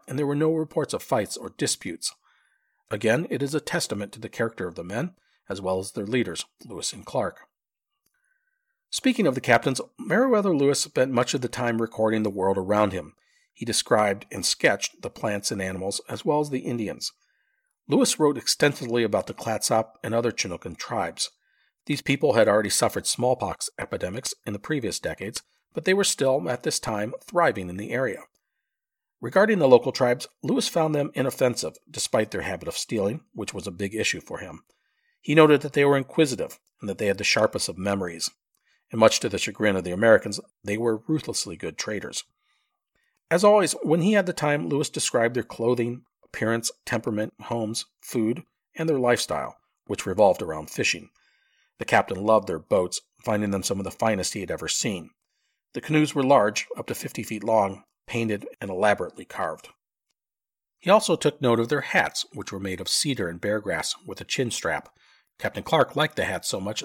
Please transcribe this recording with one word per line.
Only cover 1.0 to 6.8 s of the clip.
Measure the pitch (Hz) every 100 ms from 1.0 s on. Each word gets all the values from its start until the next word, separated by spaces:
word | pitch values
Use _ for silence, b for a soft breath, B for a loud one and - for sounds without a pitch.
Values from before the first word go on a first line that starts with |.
fights | - 131 98 -
or | 95 -
disputes. | 139 - 98 82 - - _ _ _ _ _ _ -
Again, | 104 110 120 175
it | 127
is | 139 151
a |
testament | - 175 - 101 101
to | 113
the | 110
character | - 113 - 92
of | 85
the |
men, | 87 104 175 - _ _ -
as | 95
well | 95 92
as | 98
their | - 101
leaders, | 123 104 80 - _ -
Lewis | 95